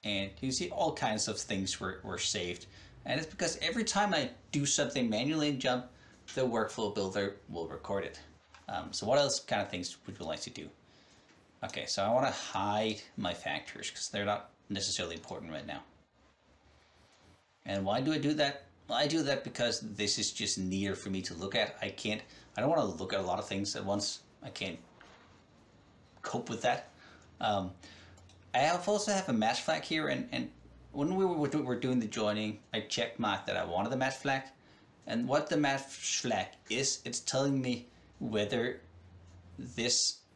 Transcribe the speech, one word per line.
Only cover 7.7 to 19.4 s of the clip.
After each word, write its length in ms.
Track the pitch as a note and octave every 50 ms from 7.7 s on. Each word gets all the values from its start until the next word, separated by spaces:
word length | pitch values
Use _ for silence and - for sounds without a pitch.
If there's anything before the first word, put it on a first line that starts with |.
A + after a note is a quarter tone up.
| C#2 C#2 - - G2 G2 F#2+
it. 160 | - - - - - - - _ _ - - - -
Um, 240 | - E2 E2 E2 -
so 140 | - -
what 120 | G#2+ B2+ C#3+
else 200 | C#3+ C3+ - -
kind 240 | - - B2 G#2 G2+
of 80 | -
things 260 | - F2+ F2+ - - - _
would 120 | - G2 -
you 80 | F2
like 140 | D#2+ D#2 -
to 100 | - -
do? 180 | - - D#2+ D#2 - - - - - - - - - - - _ - - - _ _ - -
Okay, 220 | - - - -
so 160 | - - - G2
I 100 | G#2 A#2
wanna 180 | B2+ C3+ C3
hide 720 | - - - - - F#2+ G2 G#2 G#2 G#2+ A2 A2 G#2+ G#2+ - - -
my 160 | - G#2+ F2+ E2+
factors 580 | - - - - D#2 - - - - - -
'cause 180 | - - - -
they're 160 | - G2+ G#2
not 260 | G#2 G2+ - - - - _ _ _
necessarily 460 | G2+ G2 G2 - - - F#2 E2+ E2+
important 380 | E2 - - F#2+ - - E2 D#2+
right 140 | C#2+ C#2+
now. 160 | D#2+ D#2 - - - - - _ _ _ _ _ _ _ _ _ _ - _ _ - - - _ _ _ _ _ _ - _ - - F2 _ _ _ _ _ _
And 200 | - F#2+ G2 F#2+
why 160 | G2 G#2 B2
do 120 | C3+ D#3 D#3
I 60 | D3
do 160 | C3 C#3+ D3+
that? 300 | D3+ D3 C#3 C#3+ - - - - - - -
Well, 100 | A#2 A#2+
I 80 | C#3+
do 160 | C#3+ D3+ E3 D3
that 220 | C3+ C#3 -